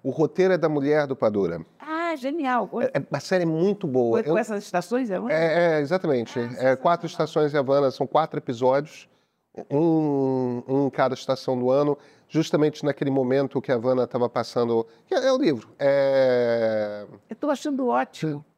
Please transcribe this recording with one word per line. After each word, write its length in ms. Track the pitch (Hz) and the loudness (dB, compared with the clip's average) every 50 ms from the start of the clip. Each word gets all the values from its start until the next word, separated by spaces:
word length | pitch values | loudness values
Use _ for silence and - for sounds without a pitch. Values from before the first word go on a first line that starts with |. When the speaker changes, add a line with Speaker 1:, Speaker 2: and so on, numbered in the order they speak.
| - 135 | -6 -6
Speaker 1:
O 20 | |
roteiro 440 | 127 151 156 139 - - 185 190 185 | 0 0 0 0 2 2 2 2 4
é 20 | |
da 140 | 165 156 160 | 2 2 0
mulher 360 | 151 143 135 143 147 151 147 | 0 0 0 2 2 2 2
do 80 | 135 135 | 0 -2
Padura. 460 | - 123 110 104 101 95 85 85 82 80 _ _ _ | 0 0 0 2 2 0 0 -2 -6 -10 _ _ _
Speaker 2:
Ah, 380 | - 302 311 330 339 339 320 | -10 -8 -6 -4 -4 -4 -6
genial. 540 | 277 240 269 294 339 285 254 254 240 208 - - 226 | -4 -6 -6 -4 -2 -2 0 0 -2 -2 -2 -4 -2
Speaker 1:
É, 180 | 247 - - 143 | -2 -2 -2 -4
é, 80 | 139 - | -4 -4
a 80 | - 131 | -8 -8
série 220 | - - 190 185 | -2 0 0 0
é 40 | 175 | 2
muito 400 | 165 160 160 175 202 202 202 - | 0 0 2 0 0 0 -2 -4
boa. 300 | 151 127 127 123 117 113 | 0 2 2 2 4 2
Speaker 2:
Foi 60 | 120 | 2
com 80 | 113 143 | 2 2
Speaker 1:
Eu 80 | 165 - | 0 0
Speaker 2:
essas 260 | 127 - 214 202 - | 0 -2 -6 -8 -8
estações, 460 | - - 180 - - 247 254 269 214 | -4 -4 -4 -2 -2 -4 -2 -2 -2
é, 60 | 185 180 202 233 | -4 -4 -2 -2
Speaker 1:
É, 480 | - 160 165 165 151 175 175 170 160 | 0 0 2 2 2 2 2 4 2
é, 40 | 151 | 2
exatamente. 580 | 147 139 175 190 - 165 139 120 113 - - 123 | 2 0 -2 0 0 0 0 0 0 -2 -4 -6
Speaker 2:
Ah, 40 | |
Speaker 1:
É, 40 | 120 120 | -6 -4
Speaker 2:
sensacional. 280 | 123 92 127 131 131 127 | -4 0 2 2 2 4
Speaker 1:
Quatro 280 | - 170 175 170 170 | 2 0 0 2 -2
Estações 440 | 160 - - 160 151 - 160 151 147 | -10 -4 -4 -4 -2 0 0 0 2
de 60 | 143 147 | 0 0
Havana, 320 | 135 131 139 143 143 131 | 2 2 2 4 2 2
são 160 | 127 - 143 | 0 -2 -6
quatro 320 | 127 - 151 160 - - 147 | 0 2 0 0 0 -6 -8
episódios. 680 | - - 127 113 131 127 131 143 151 156 - - - _ _ _ _ _ _ _ _ _ _ - - _ | -6 -6 -4 0 2 2 2 2 -2 -4 -16 -20 -20 _ _ _ _ _ _ _ _ _ _ -16 -8 _
Um, 920 | 143 143 165 170 160 160 156 147 143 139 135 135 131 131 127 123 123 120 - | -2 0 2 2 2 2 2 0 0 0 0 0 0 -2 -2 -2 -4 -6 -4
um 200 | - 135 139 143 | -2 0 0 0
em 40 | 131 | 0
cada 220 | - - 135 131 | 0 0 0 0
estação 460 | 131 - - - 131 - - - 131 123 | 0 -4 -4 -4 -4 -4 -2 -4 -2 0
do 120 | 123 127 | 0 2
ano, 280 | 127 143 147 147 143 - - - _ _ _ | 2 2 2 0 -2 -4 -8 -20 _ _ _
justamente 600 | _ - 151 156 - - 143 151 151 147 - - | _ -2 -2 0 0 2 2 2 0 0 -2 -4
naquele 240 | 147 139 - 156 139 | -4 -2 -2 -2 0
momento 500 | 135 139 131 123 131 139 139 135 - 139 | 0 0 2 2 2 0 0 0 -4 -6
que 100 | - - | -2 0
a 40 | 131 | -2
Havana 320 | 117 110 127 127 127 123 | 0 2 0 2 2 0
tava 240 | 120 - 123 123 113 | -2 0 -2 -2 0
passando, 560 | - 127 113 - - 127 120 117 117 113 113 - - _ _ | 0 -4 -4 -2 -2 -2 0 2 2 0 0 -2 -12 _ _
que 80 | _ 381 | _ -4
é, 120 | 269 262 | 0 2
é 40 | 269 | 2
o 40 | 262 | 2
livro. 320 | 262 277 180 139 113 - - - - | 2 2 0 0 -2 -6 -16 -8 -2
É 1300 | 143 139 139 139 139 139 135 135 131 127 123 123 120 117 117 117 113 110 110 107 107 104 104 104 104 92 - 101 _ _ | 0 2 2 2 2 2 4 4 4 4 4 2 2 2 2 2 0 0 0 0 -2 -4 -6 -10 -14 -16 -18 -20 _ _
Speaker 2:
Eu 80 | 226 | -12
tô 140 | _ - 294 | _ -2 -2
achando 360 | 285 247 - 302 285 262 262 240 | -2 -2 -4 -6 -4 -2 -2 0
ótimo. 540 | 240 247 262 254 - - - 156 147 147 151 _ _ | 0 0 -2 -4 -8 -6 -6 -4 -4 -6 -10 _ _